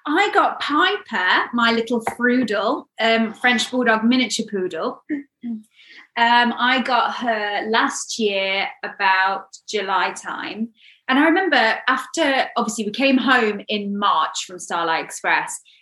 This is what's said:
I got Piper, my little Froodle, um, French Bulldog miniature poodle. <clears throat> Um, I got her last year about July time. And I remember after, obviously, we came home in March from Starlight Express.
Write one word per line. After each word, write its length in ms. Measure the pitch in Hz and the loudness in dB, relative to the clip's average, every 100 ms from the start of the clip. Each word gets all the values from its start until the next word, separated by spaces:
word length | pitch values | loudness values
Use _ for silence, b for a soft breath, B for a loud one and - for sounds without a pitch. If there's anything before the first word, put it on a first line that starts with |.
| 294 | -2
I 220 | 339 415 | 0 2
got 240 | 359 277 - | 2 2 0
Piper, 920 | - 302 370 403 - 208 180 277 - | -2 2 2 0 -4 -2 2 2 0
my 160 | 240 233 | 0 2
little 300 | 226 226 233 | 2 0 -2
Froodle, 800 | - - 240 254 214 208 214 320 - - | -4 -2 2 2 0 0 -2 -4 -6 -2
um, 320 | 226 226 220 | 2 2 0
French 360 | - 247 233 - | 0 0 2 0
Bulldog 320 | 254 240 214 | 0 2 4
miniature 420 | 226 254 226 - 220 | 4 2 0 -4 -4
poodle. 540 | 196 180 160 233 - - | -4 -4 -4 -6 -8 -8
<clears throat> 40 | 285 - _ 240 220 - B B B B 233 | -8 -10 _ -10 -10 -12 B B B B 0
Um, 360 | 233 240 233 233 | 4 4 4 2
I 240 | 247 262 | 0 2
got 320 | 247 233 - - | 2 0 0 -2
her 500 | 240 214 208 202 214 | -2 -2 -2 -2 0
last 480 | 226 277 - - - | 0 0 -2 -8 -2
year 480 | 208 196 196 196 - - | 0 0 -2 -2 -4 -8
about 600 | 208 - 190 190 190 190 - - - | -12 -2 2 2 2 -2 -8 -18 -6
July 440 | 214 190 185 196 | -4 0 0 -2
time. 580 | - 185 - - 214 233 b b b - | -4 -10 -10 -8 -6 -8 b b b 0
And 80 | 262 | 2
I 60 | 320 | 4
remember 520 | 359 381 262 220 - - | 4 2 2 2 0 -2
after, 600 | 269 - 320 294 262 - 240 | -4 -4 -2 0 2 0 -2
obviously, 280 | 214 - 208 | -4 -4 -6
we 40 | |
came 260 | 208 277 254 | 0 2 2
home 440 | 269 247 214 202 - | 4 2 2 -2 -4
in 280 | 208 202 202 | -4 -4 -2
March 480 | 202 165 - - | 0 2 0 -4
from 140 | - 180 | -12 -12
Starlight 460 | - 170 165 160 | -6 -4 -2 -2
Express. 560 | - - 180 151 156 - b b | -4 -6 0 0 -2 -10 b b